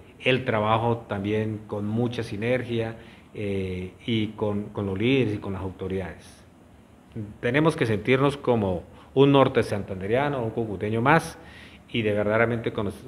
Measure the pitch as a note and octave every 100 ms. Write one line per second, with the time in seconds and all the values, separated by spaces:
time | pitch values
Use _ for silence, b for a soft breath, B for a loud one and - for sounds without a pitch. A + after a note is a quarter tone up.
0 | - - B2+ C3 C3 A2 G#2+ A2 A#2 A#2
1 | - G2+ G2 G#2+ A2 G#2+ - G#2 G#2 A2
2 | A#2+ A#2 A2 G2+ A2+ B2+ A#2 A#2 A2+ A2
3 | B B B - G2+ G2 F#2+ F2+ F#2 -
4 | - A2 G#2+ - G#2+ G#2 G#2 - G2+ F#2+
5 | A#2 C3+ A2+ G#2 G2+ F#2+ F#2+ - F#2+ F#2+
6 | F2 E2 - - - - - - - -
7 | - A#2 G#2 G#2+ A#2+ C3+ D#3+ D3+ B2 G#2+
8 | G#2 C3 C#3 C#3 - A#2 G2 F2 - B
9 | B C3 C#3 C#3 C3 A#2+ G#2+ G#2 F#2+ F#2+
10 | F#2+ A#2+ C#3+ C#3 A2+ A#2 A2+ F#2 G#2 A2+
11 | B2 D#3+ - - B B B B - A#2+
12 | G#2+ G#2 G#2 A2 A#2 A#2 A2+ A2+ G2+ F#2